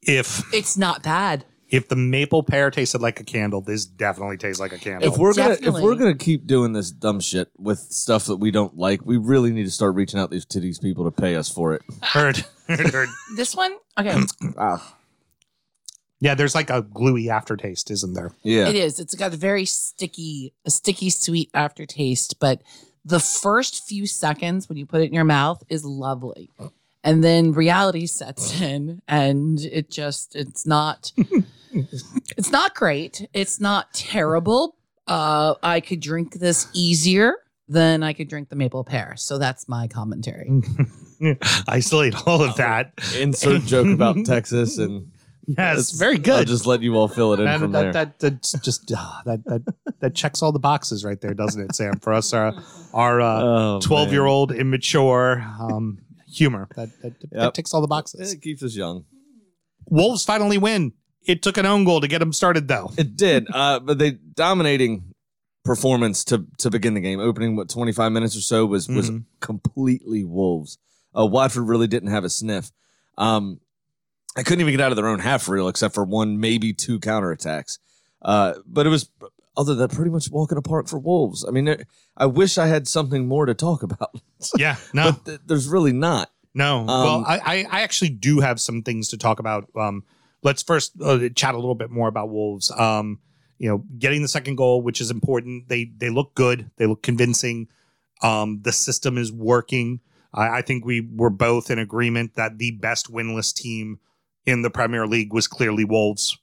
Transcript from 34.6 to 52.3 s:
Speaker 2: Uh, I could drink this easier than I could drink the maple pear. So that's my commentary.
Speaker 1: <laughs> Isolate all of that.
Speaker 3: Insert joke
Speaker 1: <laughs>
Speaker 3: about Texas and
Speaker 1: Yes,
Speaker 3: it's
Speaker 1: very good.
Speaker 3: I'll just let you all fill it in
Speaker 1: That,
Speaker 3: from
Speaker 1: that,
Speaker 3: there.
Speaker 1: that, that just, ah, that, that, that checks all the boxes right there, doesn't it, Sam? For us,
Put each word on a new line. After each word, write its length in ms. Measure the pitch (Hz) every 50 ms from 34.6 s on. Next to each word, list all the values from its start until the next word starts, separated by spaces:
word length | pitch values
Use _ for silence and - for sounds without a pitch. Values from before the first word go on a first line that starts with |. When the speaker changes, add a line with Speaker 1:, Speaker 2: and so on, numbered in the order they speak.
| 311 339 - _ _ _ _ _ _
Speaker 2:
Uh, 480 | - 175 165 156 156 151 151 151 156 151 - -
I 180 | 170 170 170
could 200 | 170 - 190 170
drink 340 | 131 139 160 170 170 160 -
this 340 | 170 175 175 170 - - - -
easier 640 | 180 175 170 170 160 151 185 185 196 214 233 359 453 _ _ _ _ _ _
than 340 | - 165 165 165 160 156 156
I 80 | 156 151
could 160 | - 160 139
drink 220 | - 147 147 -
the 60 | -
maple 280 | 143 139 127 - 131 127
pear. 300 | - 135 123 101 - -
So 220 | 120 - - 143 139
that's 300 | 147 127 131 - - -
my 200 | 127 120 117 113
commentary. 760 | 113 117 107 107 104 - 113 - - - - - 135 135 117 - - - 143 - - - - - - _
Speaker 1:
<laughs> 160 | 151 160 147 127 - 113 - - 95 -
Isolate 460 | - 127 123 - 160 156 147 127 104 - -
all 160 | - 170 160 151
of 140 | 131 113
that. 360 | 117 131 120 110 113 127 - _ - - - - 120
Speaker 3:
Insert 440 | 135 143 135 - - 143 139 139 123
joke 240 | 110 127 127 123
Speaker 1:
<laughs> 20 | -
Speaker 3:
about 360 | 98 - - - 98 95 107
Texas 540 | 120 127 120 110 - 120 120 120 113 302 247
and 300 | 110 101 101 101 92 - _ _ _ _ - _ -
Speaker 1:
Yes, 360 | - 147 131 185 180 156 139
Speaker 3:
it's 100 | 127 - - 156
Speaker 1:
very 200 | 175 233 285 185
good. 160 | 143 190 262 254
Speaker 3:
I'll 60 | 175
just 220 | 113 117 120 -
let 160 | 123 127 120 113
you 140 | 120 113
all 120 | 110 110 104
fill 240 | - 117 117 110 104
it 80 | 98
in 60 | 104
Speaker 1:
That, 120 | 143 147 156
Speaker 3:
from 140 | 156 151 151
Speaker 1:
that, 200 | 151 151 143 -
Speaker 3:
there. 0 |
Speaker 1:
that, 260 | 165 156 151 - _
that 400 | - 147 139 127 - - - 131 -
just, 300 | - 123 - _ - 113
ah, 260 | 107 85 - - - -
that, 180 | 120 113 110 110
that, 160 | - - 113 120 - - _ _ 320 - _
that 160 | - 131 127
checks 260 | - - - - -
all 120 | - 156 151
the 80 | 147
boxes 440 | 127 143 147 143 - - 117 104 101
right 160 | 104 101 98
there, 140 | - 104 101
doesn't 260 | 101 107 104 92 104
it, 140 | 101 98 -
Sam? 240 | - 110 101 101 98
For 140 | - - 110
us, 200 | 110 110 -